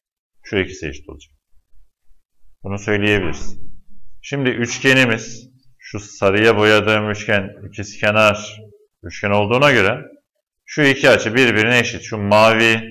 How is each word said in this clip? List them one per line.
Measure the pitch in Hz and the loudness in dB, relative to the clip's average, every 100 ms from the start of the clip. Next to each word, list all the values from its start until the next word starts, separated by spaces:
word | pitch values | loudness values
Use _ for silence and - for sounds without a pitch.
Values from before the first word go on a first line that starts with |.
| _ _ _ _ | _ _ _ _
Şu | - 101 | -6 -4
ikisi | 90 - 78 | -4 -6 -12
eşit | 71 - | -12 -16
olacak. | 71 - _ _ _ _ - - _ - - _ _ - - | -20 -20 _ _ _ _ -20 -20 _ -20 -20 _ _ -20 -16
Bunu | 98 101 | -10 -8
söyleyebiliriz. | 107 104 104 104 85 - - - - - - - - - | -4 -2 0 0 0 -2 -2 -2 -4 -6 -10 -12 -10 -12
Şimdi | - 143 127 | -8 -4 -2
üçgenimiz, | 117 120 - 135 131 127 113 - - - _ _ _ | -2 -4 -2 2 2 2 0 -6 -16 -20 _ _ _
şu | - 104 | -16 -14
sarıya | - - 98 101 113 107 | -14 -2 0 2 4 4
boyadığım | 107 107 104 107 107 | 4 4 2 0 -2
üçgen | 104 - 104 95 - 98 | -6 -2 -2 -4 -10 -18
ikizkenar | - 101 - 107 107 107 104 - - 110 _ _ _ | -14 -14 -6 0 2 2 2 -4 -18 -20 _ _ _
üçgen | 90 - 104 | -18 -8 -2
olduğuna | 104 104 123 147 | 0 0 2 2
göre | 123 98 135 - - _ _ _ _ - | 4 2 0 -8 -20 _ _ _ _ -10
şu | - | 0
iki | 139 135 143 | 0 2 4
açı | 107 113 117 | 4 2 0
birbirine | 123 107 110 123 | 2 2 2 2
eşit. | 113 90 | 0 -6
Şu | - 107 | -10 -6
mavi | 101 104 110 110 113 113 113 | 2 4 6 4 2 2 -2